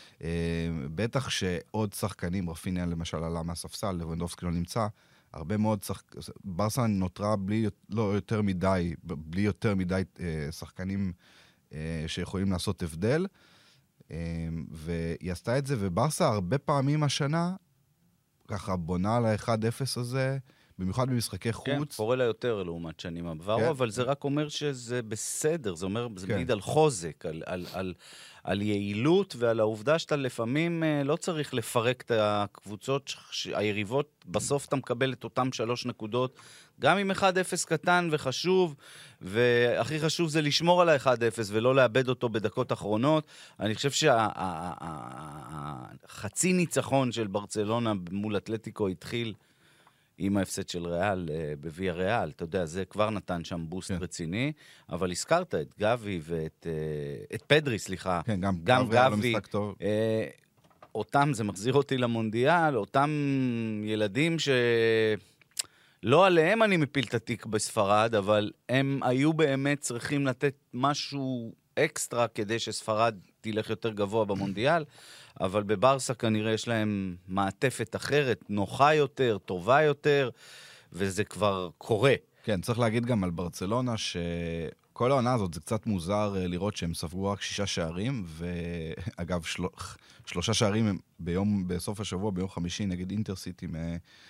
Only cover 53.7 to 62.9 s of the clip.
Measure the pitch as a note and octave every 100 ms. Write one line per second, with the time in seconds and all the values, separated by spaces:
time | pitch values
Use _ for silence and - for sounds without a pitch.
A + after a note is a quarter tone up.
53.7 | F#2 - F2+ F2 - E2 G2 C#3 D#3 -
54.7 | - - E2+ F#2 F2 - E3 F#3 F#2 C#2+
55.7 | - G#2 A#2+ G#2 F#2 D#2 E2+ D#2 - E2+
56.7 | D#2 D#2 D2+ C#2+ C2+ G1+ G#2 - D3 D3
57.7 | G#2+ - F#2 F#2+ F2 D#2+ G2+ G2 F#2 E2+
58.7 | B2+ G#2+ A2+ B2+ G#2 A#2+ A2 - G#2+ G#2
59.7 | - G2 G#2+ A2+ A2 D#2+ - _ _ _
60.7 | _ - A2 G#2+ C#3+ C#3+ A#2 G#2+ F#2+ A2
61.7 | C3 C3+ C3 B2 A#2 A2+ A2 C3 E3+ D#3+
62.7 | C3 G2